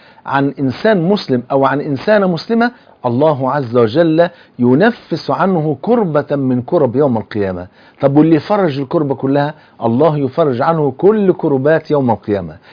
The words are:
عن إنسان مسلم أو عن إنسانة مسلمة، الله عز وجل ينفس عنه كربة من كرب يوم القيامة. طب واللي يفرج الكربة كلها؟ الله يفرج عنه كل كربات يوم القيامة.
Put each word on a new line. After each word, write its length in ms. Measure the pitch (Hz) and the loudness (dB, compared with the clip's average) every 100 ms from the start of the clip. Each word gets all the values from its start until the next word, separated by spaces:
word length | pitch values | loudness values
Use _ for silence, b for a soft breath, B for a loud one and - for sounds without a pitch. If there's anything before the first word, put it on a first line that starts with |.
| b b - | b b -6
عن 280 | 135 139 143 | -2 -2 -2
إنسان 440 | 135 123 220 208 | -4 -2 0 2
مسلم 400 | 165 202 - 127 123 | 2 -2 0 -4 0
أو 140 | 139 | 0
عن 160 | 135 139 | 0 0
إنسانة 460 | 151 135 - 214 190 | -4 -4 0 2 2
مسلمة، 460 | 160 - 226 240 240 B B 123 | -2 -2 -2 -2 -4 B B -4
الله 460 | 120 156 143 131 | 0 0 0 -2
عز 240 | 143 127 120 | -4 -2 2
وجل 520 | 113 127 170 156 175 B B - | 2 2 2 2 0 B B -2
ينفس 720 | 123 131 220 233 - 170 - | 2 4 2 0 -6 -8 -4
عنه 460 | 135 180 180 156 135 | -2 0 0 -2 -4
كربة 540 | - 247 196 147 139 143 | 0 0 0 -2 -2 -2
من 260 | 131 123 | 0 -2
كرب 340 | 120 175 135 117 | 0 0 0 2
يوم 200 | 147 113 | 0 0
القيامة. 480 | 101 110 98 92 90 b b - | -4 -4 -4 -6 -10 b b -4
طب 160 | 139 139 | 0 4
واللي 200 | 156 165 | 4 2
يفرج 440 | - 208 185 135 | 2 0 0 -2
الكربة 340 | 135 170 147 | -4 -2 -2
كلها؟ 400 | 131 135 139 143 151 b - | -2 -2 0 -2 -6 b -6
الله 340 | 117 117 160 151 | -2 2 2 2
يفرج 440 | 135 139 160 120 | -2 0 0 0
عنه 280 | 143 165 147 123 | 0 0 -2 0
كل 340 | 185 220 196 | 2 2 0
كربات 580 | - 160 139 135 160 - | 0 -2 0 0 0 0
يوم 200 | 147 131 | -2 0
القيامة. 460 | 107 - 98 85 76 B | -2 -2 -4 -6 -14 B